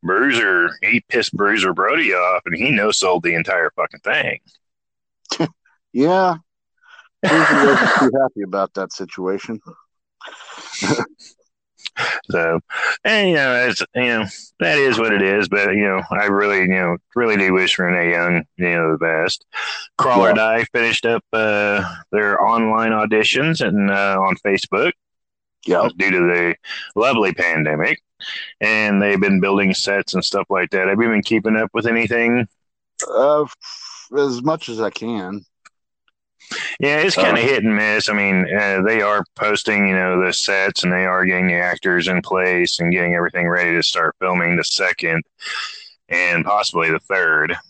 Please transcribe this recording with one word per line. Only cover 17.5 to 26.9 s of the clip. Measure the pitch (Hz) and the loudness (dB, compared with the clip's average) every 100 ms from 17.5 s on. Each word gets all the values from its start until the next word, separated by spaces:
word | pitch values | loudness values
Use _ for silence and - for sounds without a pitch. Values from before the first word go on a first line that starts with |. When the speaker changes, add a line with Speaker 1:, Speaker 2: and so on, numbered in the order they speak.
Speaker 1:
wish | 92 92 - | 2 2 0
Renee | 90 90 85 | 0 2 2
Young, | 85 87 85 80 - | 2 0 0 -4 -4
you | 90 | -2
know, | 85 82 | 0 0
the | 78 | 0
best. | 82 80 90 - _ - - - - - | 0 0 -2 -4 _ -10 -10 -10 -12 -2
Crawl | 127 123 117 | 2 4 4
or | |
Speaker 2:
Yeah. | 107 | 4
Speaker 1:
Die | 110 113 117 | 2 0 0
finished | 123 117 110 117 | 0 0 0 0
up, | 117 - | -2 -2
uh, | 110 110 104 104 101 90 87 - | -2 0 0 0 0 -2 -10 -4
their | 101 104 101 | -2 0 2
online | 101 113 110 110 113 | 2 2 2 0 0
auditions | 110 107 110 107 - 151 160 120 | 0 2 2 2 2 0 0 0
and, | 101 98 | 2 2
uh, | 98 98 95 | 2 0 2
on | 95 92 101 | 0 0 0
Facebook | 98 - 190 160 - _ _ _ _ _ _ - | 0 0 0 0 -2 _ _ _ _ _ _ 0
Speaker 2:
Yeah. | 87 113 90 | 2 2 0
Speaker 1:
due | 95 | 0
to | 92 | 2
the | 87 87 87 82 - - - | 2 2 0 -2 -8 -14 -8